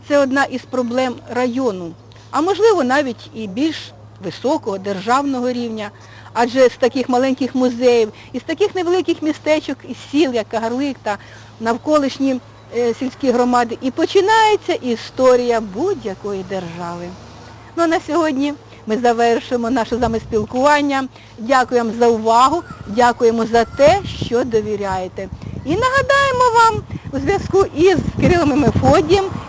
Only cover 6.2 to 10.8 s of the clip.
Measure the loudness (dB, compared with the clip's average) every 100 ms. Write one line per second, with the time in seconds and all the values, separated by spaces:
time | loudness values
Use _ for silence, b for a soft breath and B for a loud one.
6.2 | B -2 0 4 4 4 0 0 0 0
7.2 | 0 0 -2 0 0 2 2 4 2 B
8.2 | B -12 -8 -2 -2 0 0 0 0 -2
9.2 | -2 -4 0 -2 -2 -10 -10 -14 -4 0
10.2 | 0 0 -4 -4 -4 -4